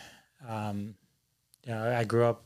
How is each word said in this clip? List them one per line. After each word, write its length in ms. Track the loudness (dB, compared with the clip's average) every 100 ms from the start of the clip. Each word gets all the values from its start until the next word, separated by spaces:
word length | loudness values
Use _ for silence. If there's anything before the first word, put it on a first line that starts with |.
| -18 -20 _ _ -10
Um, 480 | -6 -6 -6 -8 -12 _ _ _ _ _ _
you 80 | -8
know, 220 | -4 0 0
I 80 |
grew 220 | 2 4 4
up 180 | 2